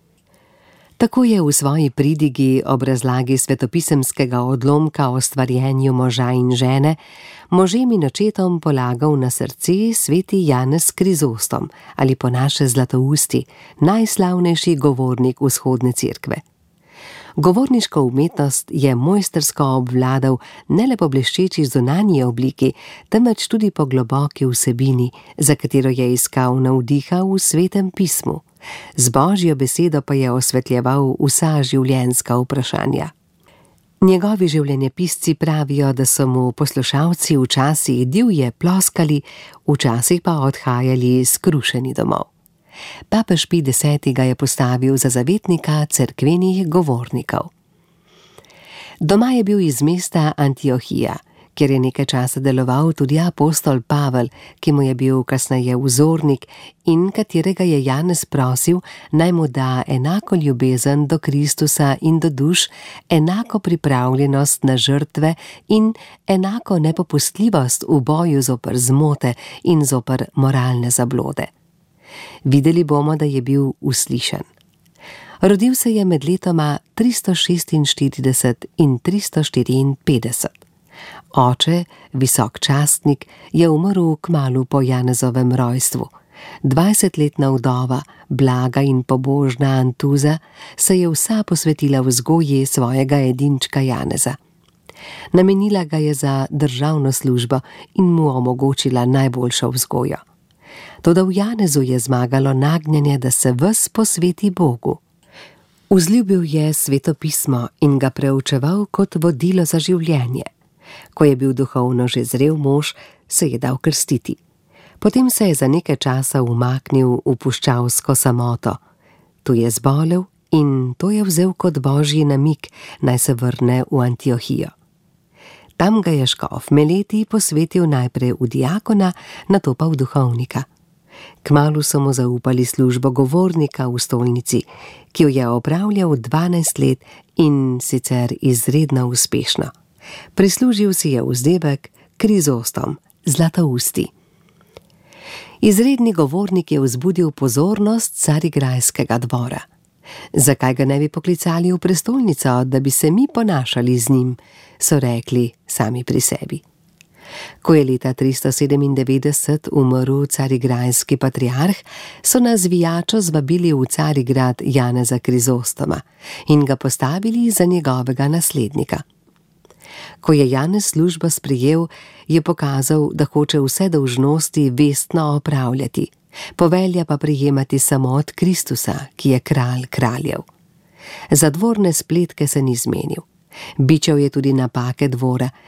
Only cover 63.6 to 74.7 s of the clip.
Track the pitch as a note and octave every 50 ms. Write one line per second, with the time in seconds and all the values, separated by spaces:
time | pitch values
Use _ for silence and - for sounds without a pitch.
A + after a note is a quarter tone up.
63.6 | - F#3 F3 E3 - D3 C3+ B2+ B2 B2+ C3 C3+ C#3+ C#3 C3+ C3+ D3 C#3+ - -
64.6 | - C3+ C3 B2 - B2+ C#3 D3 D3 - _ - D3 D#3 E3 - - - - -
65.6 | _ _ G#3+ G#3+ G#3+ A3 A3 - - - - _ _ - G3 F#3+ F#3 F#3+ G#3 A#3
66.6 | - - G3 F3 D3+ D#3 D#3+ - F3 - - C#3+ - - - - G#3 A#3 G3+ D#3
67.6 | C3 B2 - - - - D3 C#3+ B2+ A#2 D3+ D#3 E3+ E3+ D3 C#3 B2+ B2+ B2+ A#2
68.6 | - - G#2+ B2 B2 B2 C3 C#3 D#3 D3+ D3 - - B2+ A#2 - - - - -
69.6 | _ F3 F3 D#3 D3 C3+ C#3 B2+ A2+ - C3 B2+ B2 - _ - C3+ C3+ C3+ C3
70.6 | B2 B2+ B2+ A#2+ A#2+ B2 B2 - - B2 B2 A#2+ - C3+ - - B2+ - _ _
71.6 | _ _ _ _ _ _ _ _ _ - - - - - - - _ C3+ C3 C#3+
72.6 | C3+ D#3 E3 E3+ E3+ C#3+ D3+ D3 C#3+ D3+ D#3 D3+ D3+ D3 C#3 C3 A#2+ C3 C#3 C#3
73.6 | C#3 C3+ - _ - D3 B2+ - - - C3 B2 - - - - - _ _ _
74.6 | _ _